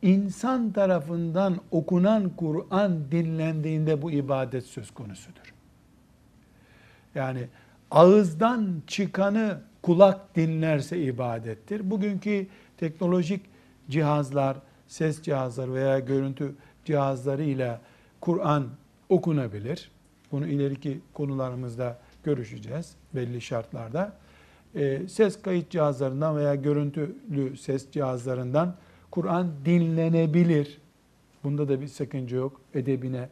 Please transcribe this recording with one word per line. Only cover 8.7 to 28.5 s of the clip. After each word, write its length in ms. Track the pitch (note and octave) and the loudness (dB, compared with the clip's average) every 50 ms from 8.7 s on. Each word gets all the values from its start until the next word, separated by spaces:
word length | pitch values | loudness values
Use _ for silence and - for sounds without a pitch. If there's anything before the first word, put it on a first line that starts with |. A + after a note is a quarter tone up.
| F3 D3+ - | -4 -6 -8
çıkanı 720 | - - G3+ G3 - - F#3 G3 G3+ G#3 A3+ A3 G#3 E3 D3 - - - _ | -6 -4 -4 -2 -2 0 0 0 0 2 0 0 -2 -4 -6 -10 -18 -18 _
kulak 540 | - F3+ E3+ F3+ G3+ F#3+ F#3+ F#3+ - - - | 0 4 6 8 8 8 6 2 -4 -4 0
dinlerse 640 | E3 D#3+ D#3+ D#3+ D#3 D#3+ D#3+ D3+ C#3 - - F3 F3+ | 0 2 2 2 0 2 2 2 0 0 -2 -4 -2
ibadettir. 880 | D3 C3 B2 B2+ B2 A#2+ A#2 A2+ A2+ A2+ A2 - - - G#3 G#3+ F#3+ F#3 | -2 -2 -2 -2 -2 -4 -4 -4 -6 -8 -10 -10 -8 -8 -8 -6 -4 -2
Bugünkü 560 | A3 F#3+ G#3 G#3 G3 F3 - G#3 G#3 G3 F#3+ F#3+ - - - _ _ | -2 -2 0 -2 -2 -2 -2 -2 -2 -2 -4 -6 -12 -20 -20 _ _
teknolojik 640 | - E3+ D#3 D3+ - F#3 F3 F3+ F#3 E3 E3 G3+ G3 - - - - - - - _ - D3 | -6 -6 -6 -4 -2 0 2 2 2 2 0 -2 -4 -6 -12 -20 -20 -20 -20 -20 _ -10 -4
cihazlar, 640 | C3 D#3 D3+ D3 D3+ D3 C#3+ C3 C#3 C#3+ C#3 C3+ C3 - - - _ _ _ | 0 2 2 2 2 2 0 -2 0 0 0 0 -2 -4 -10 -20 _ _ _
ses 360 | - - - D#3+ D#3 D3 D#3 | -12 -6 -2 -2 -2 -2 -4
cihazları 520 | - E3+ C#3+ C3+ C3 B2+ A2+ C3+ C3 B2+ B2+ | -4 -2 -2 -2 -2 -4 -6 -6 -6 -4 -2
veya 240 | C3 C3+ C3+ C3+ C3+ | 0 2 2 2 2
görüntü 560 | B2 B2+ C3+ C3+ C3+ C3+ B2+ - D3 C#3 C#3+ - - - - _ - | 0 0 0 0 0 -2 -4 -6 -6 -8 -8 -12 -20 -20 -20 _ -6
cihazlarıyla 960 | D#3+ D3 C#3+ C#3 C#3 C3+ B2 B2 C#3+ C3+ C#3 D#3 C#3+ C3+ C3 B2+ A#2+ A#2 A2+ - - - - _ _ _ - | -2 0 0 0 0 -2 -2 -4 -4 -2 -2 -2 -2 -2 -2 -2 -4 -6 -8 -12 -20 -20 -20 _ _ _ -6
Kur'an 480 | - F3 E3+ - - D3+ D3+ D3 C3 A#2+ - - - _ _ _ _ - | -2 -2 0 0 2 2 2 2 0 -4 -8 -16 -20 _ _ _ _ 2
okunabilir. 800 | F#3+ F3+ - F3 D3+ C#3+ B2 G#2+ G#2 G#2 G#2+ C3 E3+ - - - - _ _ _ _ _ _ - | 2 2 4 2 0 0 -2 -2 -6 -8 -6 -6 -8 -8 -10 -16 -20 _ _ _ _ _ _ -8
Bunu 140 | D3 C#3 D3+ | -6 -4 -4
ileriki 540 | D#3+ C#3+ C#3+ C#3 C#3 C#3 C3+ - D3 C3+ - - - - | -2 0 0 0 0 -2 -4 -6 -8 -8 -8 -10 -12 -8
konularımızda 840 | - D3 C#3 C3+ C3+ C3 B2+ B2 B2+ B2+ A#2+ A#2 B2 B2+ A#2+ A#2 - - - - - | -6 -6 -4 -4 -4 -4 -4 -6 -6 -8 -8 -6 -6 -6 -6 -6 -10 -16 -20 -16 -8
görüşeceğiz 720 | - D#3 C#3+ B2 A2+ A2 B2 A2+ G#2+ A2 C3+ E3 E3+ - - - - - D#3 | -4 -2 -2 -2 -4 -8 -12 -12 -12 -10 -10 -10 -10 -12 -16 -20 -16 -10 -8
belli 260 | C3 B2 A#2+ B2 A#2 | -6 -6 -6 -6 -8
şartlarda. 720 | - - C3 A2+ A2+ - C3+ B2 A2+ A2+ C3 E3+ G3 G#3 - - - - - - - - - - _ _ - | -8 -6 -6 -6 -6 -8 -10 -12 -10 -6 -4 -4 -4 -6 -8 -14 -20 -20 -20 -20 -20 -20 -20 -20 _ _ -6
Ee, 340 | E3 C#3+ C3+ C3+ C#3+ F#3 F#3+ | -2 -2 -2 -2 -4 -6 -2
ses 340 | - - A3 F#3+ F#3+ - | 2 2 2 2 2 -2
kayıt 280 | - F#3+ F3+ F3 D#3+ - | -4 -2 -2 -2 -2 -2
cihazlarından 680 | F3+ E3 D3+ D3 C3+ B2+ C#3 C3 C3 C#3 D#3 D#3+ D3+ | 0 0 2 2 2 0 -2 -2 -2 0 0 0 0
veya 180 | D3 D3 C#3+ C#3+ | 2 2 0 0
görüntülü 1000 | C#3 C3+ D3 D3 D3 D3 C#3+ - D#3+ D3 D#3+ B3 - - A3 D3 C#3 C3+ C3 C#3+ | 0 0 0 2 2 0 -2 -2 -4 -6 -6 -8 -10 -10 -6 -4 -2 -2 -4 -6
ses 340 | - - C#3+ C3+ C3+ C3+ - | -8 -6 -4 -4 -4 -4 -6
cihazlarından 840 | - D3 C3+ C3 B2+ B2 A#2+ C3 B2+ B2+ B2 B2 | -6 -4 -2 -2 -2 -4 -4 -4 -4 -4 -2 0